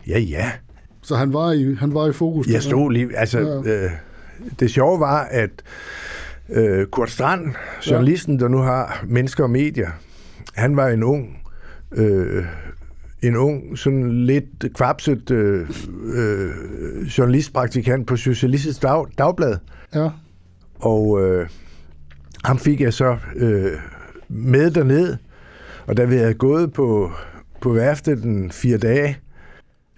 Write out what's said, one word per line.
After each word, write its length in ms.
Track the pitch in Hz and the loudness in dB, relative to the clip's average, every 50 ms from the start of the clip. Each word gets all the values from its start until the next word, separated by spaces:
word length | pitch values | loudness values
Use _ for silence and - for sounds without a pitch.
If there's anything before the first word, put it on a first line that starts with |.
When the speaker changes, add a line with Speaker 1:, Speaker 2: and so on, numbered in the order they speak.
| - | -6
Speaker 1:
ja, 120 | - - 117 | -2 0 0
ja. 320 | 110 82 71 80 101 123 117 - - - - - - - - - | 0 -2 -2 -4 -4 -4 -6 -8 -14 -20 -20 -20 -20 -20 -20 -14
Speaker 2:
Så 140 | - - 151 | -6 -4 -2
han 180 | 117 135 139 135 | 0 0 0 0
var 180 | 151 165 170 | 0 2 2
i, 220 | 160 147 135 135 135 101 | 2 2 2 0 0 0
han 140 | 139 147 143 | -2 0 0
var 140 | 151 156 | 2 0
i 60 | 156 147 | 0 0
fokus, 340 | - 175 165 165 156 127 | 0 -2 -2 0 0 0
Speaker 1:
Jeg 60 | - 113 | 0 0
Speaker 2:
der? 60 | 113 | 0
Speaker 1:
stod 320 | 135 139 131 135 147 139 | 2 2 2 2 2 2
lige... 260 | 117 120 123 120 107 | 2 0 0 -2 -2
Altså, 220 | 107 113 113 120 117 151 151 147 135 117 | -2 -2 0 0 0 0 0 -2 -2 -2
Speaker 2:
Ja. 180 | 110 107 104 95 | -2 0 0 -2
Speaker 1:
øh, 60 | 90 82 78 - - - - - - - - - - 127 - | -4 -4 -8 -12 -16 -20 -20 -20 -20 -18 -18 -16 -12 -4 -2
det 120 | 131 113 | 0 0
sjove 280 | 120 139 131 160 185 170 | 2 2 2 4 2 2
var, 280 | 156 139 143 151 135 - | 2 2 0 0 -2 -2
at, 180 | - 120 110 98 - - - - - - - - - - - - - - - - - - - - | -2 -2 -2 -2 -4 -10 -20 -20 -20 -18 -16 -16 -16 -14 -14 -14 -14 -14 -14 -14 -16 -16 -12 -2
øh, 380 | - 113 113 104 95 95 98 | 0 2 2 4 4 2 0
Kurt 220 | 98 - 127 117 113 | 0 -2 -2 -2 -2
Strand, 340 | - - 127 147 185 180 165 | -2 -2 0 0 0 -2 -4
Speaker 2:
Ja. 460 | 151 123 - - - - - - - | -6 -8 -8 -10 -14 -14 -6 -2 0
Speaker 1:
journalisten, 480 | 131 117 123 139 175 175 - 151 143 127 | 2 4 4 4 2 2 0 0 0 2
der 80 | 123 | 2
nu 100 | 123 127 | 2 2
har 460 | 131 131 131 127 131 117 - - - - | 2 2 2 0 0 -2 -4 -6 -8 -4
Mennesker 360 | - 120 123 127 131 - - 143 | 0 0 0 0 0 0 0 0
og 60 | 123 | 2
Medier, 400 | 117 131 147 151 151 131 98 80 78 78 - - - - - - - - - - - | 2 2 0 0 -2 -2 -4 -4 -6 -10 -14 -20 -20 -20 -20 -20 -20 -20 -20 -12 -4
han 220 | 107 113 139 143 | -2 0 2 2
var 100 | 139 135 | 2 2
en 160 | 131 117 110 113 | 2 2 2 2
ung, 340 | 123 147 147 120 - - - - - - - - - - - - - | 2 0 0 -2 -8 -12 -14 -14 -14 -14 -14 -16 -16 -16 -18 -16 -6
øh, 540 | - 110 110 104 98 95 90 98 95 92 87 85 82 78 - - - - - - - - - - - - | -2 2 2 4 4 2 2 0 -2 -2 -4 -4 -8 -10 -12 -12 -14 -14 -16 -16 -16 -16 -16 -16 -8 -2
en 140 | - 123 117 | 0 0 2
ung, 420 | 113 131 147 147 135 - - 139 | 2 2 2 0 -2 -6 -10 -8
sådan 480 | 123 - 139 135 135 127 120 117 123 123 | -2 0 0 2 2 2 2 2 2 2
lidt 400 | 123 135 143 - - - - - 120 - | 2 2 2 0 -4 -8 -8 -8 -6 -2
kvapset, 560 | - 131 123 - - - 156 135 113 - - | 0 0 0 0 0 0 -2 -2 0 0 0
øh, 380 | 127 113 104 101 101 90 80 73 78 - - - 90 - - - - | 2 2 4 2 2 0 -2 -6 -8 -10 -10 -12 -12 -10 -8 -4 -2
øh, 380 | 120 113 104 104 98 98 85 73 - - - - - 80 - - - 180 139 - | 0 0 0 0 0 -2 -4 -6 -8 -12 -12 -10 -10 -8 -8 -8 -6 -8 -2 0
journalistpraktikant 880 | - 127 123 123 143 147 - - 135 127 117 - 127 107 127 123 135 117 | 2 4 4 4 4 2 0 -2 -2 -2 0 -2 0 0 2 0 0 0
på 80 | - 127 | -2 -2
Socialistisk 640 | 113 - 131 123 - 131 123 131 143 143 156 131 - | 0 0 0 0 2 2 2 2 2 0 -2 -2 0
Dag-, 240 | - 131 143 165 147 - - | 0 2 2 2 0 -2 -2
Dagblad. 400 | - 139 160 170 214 165 127 104 95 - - - - - - - | 0 2 2 2 2 0 0 0 -2 -6 -12 -20 -20 -12 -6 -2
Speaker 2:
Ja. 140 | 151 156 160 156 - - - - - - - - - - - - - | -2 -2 -2 -4 -8 -16 -20 -20 -20 -20 -20 -20 -20 -20 -20 -8 -2
Speaker 1:
Og, 420 | - 117 110 107 107 107 104 98 95 | 0 2 2 4 4 2 2 4 4
øh, 240 | 92 92 90 87 82 - - - - - - - - - - - - - - - - - - - | 2 2 0 -2 -4 -8 -16 -20 -20 -20 -20 -20 -20 -20 -20 -20 -20 -20 -20 -20 -20 -14 -4 -2
ham 120 | 127 131 127 | 0 0 2
fik 220 | - 147 147 135 | 2 2 2 2
jeg 120 | 139 120 113 | 2 2 2
så, 240 | - 139 127 123 117 - - - | 2 2 2 0 0 -4 -8 -4
øh, 360 | - 123 113 107 98 95 95 80 78 - - - - - - - - - - | 0 2 2 2 2 2 0 -2 -4 -8 -14 -16 -18 -20 -20 -20 -18 -14 -12
med 420 | 117 110 117 131 127 135 156 175 | -8 -2 2 4 4 6 6 4
derned, 460 | 156 175 143 131 135 156 180 175 - 120 - - - - - - - - - - - - - | 4 4 4 4 4 4 2 2 -2 -6 -10 -14 -20 -20 -20 -20 -20 -20 -20 -20 -20 -10 -6
og 100 | - 101 | -2 0
da 60 | 113 120 | 2 2
vi 100 | 123 127 | 4 4
havde 180 | 123 113 117 110 | 4 4 2 2
gået 400 | 110 127 135 147 165 170 151 - | 2 2 2 4 2 0 0 0
på, 380 | - 135 120 110 104 98 85 - - - - - - - - - - | 0 2 2 2 2 2 0 -4 -8 -14 -16 -18 -20 -20 -20 -10 -4
på 120 | - 127 113 | -2 0 2
værftet 500 | 113 117 139 151 143 - 156 143 113 107 | 2 2 2 0 0 0 -2 -2 0 0
den 280 | 117 107 101 95 87 | -2 -2 -2 -2 -4
fire 260 | - - - 123 117 | -4 -2 0 0 2
dage. 400 | 104 113 113 120 143 143 143 135 - - - - - - - - - - _ _ _ _ _ _ | 2 2 2 2 2 2 0 -4 -6 -12 -20 -20 -20 -20 -20 -20 -20 -20 _ _ _ _ _ _